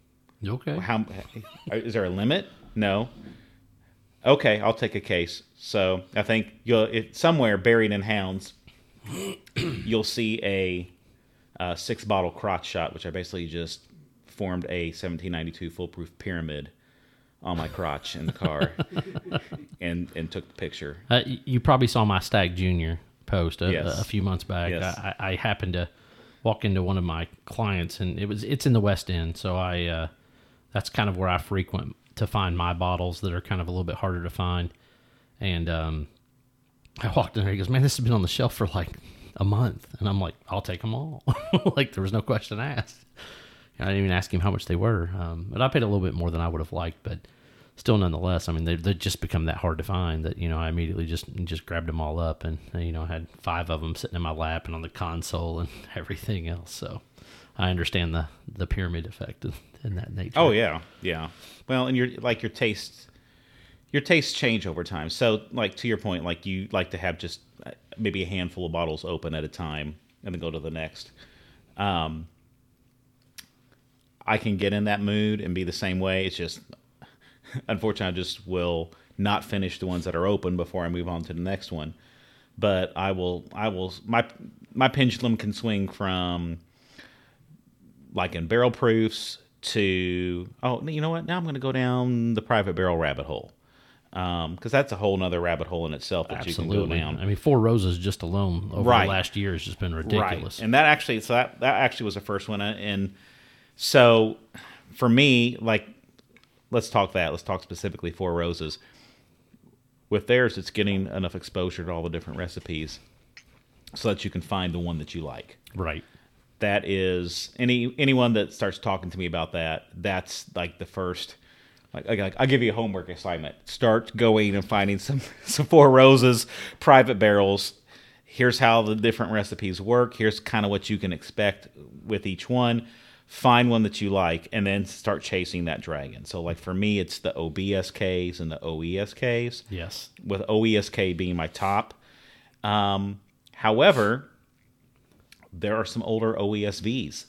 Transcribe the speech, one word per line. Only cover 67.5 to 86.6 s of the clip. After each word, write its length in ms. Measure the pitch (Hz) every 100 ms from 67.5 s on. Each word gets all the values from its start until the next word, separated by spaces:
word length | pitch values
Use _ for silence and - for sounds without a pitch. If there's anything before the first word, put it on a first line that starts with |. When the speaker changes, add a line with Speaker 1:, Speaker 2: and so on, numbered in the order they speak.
| _ -
Speaker 2:
uh, 60 | - _ -
maybe 240 | 107 95
a 60 | 87
handful 400 | 95 87 - 87
of 40 |
bottles 320 | 82 82 78 87
open 280 | 82 80
at 100 | 78
a 40 | 76
time 480 | - 80 76 76 80 _ _
and 120 | 98 87
then 40 |
go 120 | 82
to 80 | 80
the 100 | 78
next. 400 | 80 78 - - - - _ - - _ -
Um, 500 | 101 85 80 80 85 _ _ _ _ _ _ _ _ _ _ - - _ _ _ _ _ _ _ -
I 120 | 107
can 200 | 113 95
get 140 | 98
in 120 | 104
that 180 | 104 101
mood 400 | 101 104 107 107
and 140 | 90 90
be 80 |
the 80 | 87
same 280 | - 95 92
way. 260 | 95 95 95
It's 80 | -
just, 260 | 82 - - - _ _ -
<laughs> 540 | _ _ _ - 127 -
unfortunately, 460 | 104 110 101 92
I 20 | 87
just 320 | 90 - 92
will 440 | 92 87 82 82 - _ -
not 260 | 101 101
finish 360 | - 101 92 -
the 80 | 92
ones 180 | 90 90
that 100 | 85
are 120 | 95
open 280 | 101 90 90
before 300 | 82 92 85
I 40 |
move 180 | 87 87
on 160 | 85
to 100 | 82
the 80 | 85
next 300 | 92 98 -
one. 240 | 85 78 - _ _ _ _ _ -
But 360 | 104 92 92 -
I 160 | 98
will, 320 | 92 90 87 -
I 160 | - 110
will, 240 | 92 92 - -
my, 200 | 117 - - - - -
my 140 | - 131
pendulum 500 | 139 127 107 123 110
can 160 | 104
swing 340 | 98 117 104 95
from, 720 | - 98 92 90 87 85 82